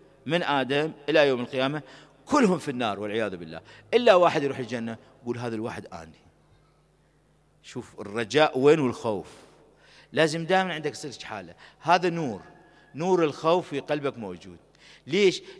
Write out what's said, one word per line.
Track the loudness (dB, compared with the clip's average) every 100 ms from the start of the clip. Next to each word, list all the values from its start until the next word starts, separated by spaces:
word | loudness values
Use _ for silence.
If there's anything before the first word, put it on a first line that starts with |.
| -20 _ -4
من | -4
آدم | 0 -2 0 0 -2 -6 0
إلى | 4 4
يوم | 2
القيامة، | -4 -4 -4 -4 -10 -20 -20 _ -2
كلهم | 2 4 2
في | -2
النار | -4 -4 -4
والعياذ | -4 -4 -4 -6
بالله، | -12 -14 -18 -20 -2
إلا | 2 6 8
واحد | 6 4
يروح | -2 -4
الجنة، | -6 -6 -8 -10 -16 _ -8
قول: | -6
"هذا | -6 -6
الواحد | -8 -10 -14
آني". | -16 -18 -20 _ _ _ _ _ _ _ _ _ _ _ _ _ _
شوف | -16 -14 -14 -14
الرجاء | -10 -6 0 4 4 6
وين | 6 6
والخوف. | 4 -2 -4 -4 -6 -18 -20 _ _ _ _ -20 _
لازم | 0 0 0 0
دائمًا | 0 0
عندك | -4 -8
يصير | -8 -12 -14
حالة. | -14 -14 -14 -20 -20 _
هذا | 2 2 2
نور، | -2 -4 -6 -12 -20 -20 _ _ -6
نور | 0 2
الخوف | 2 0 2 2 0
في | -8
قلبك | -4 -4 -4 -6
موجود. | -10 -12 -16 -20 _ _ -20 -20 -4
ليش؟ | 2 4 2 -8 -12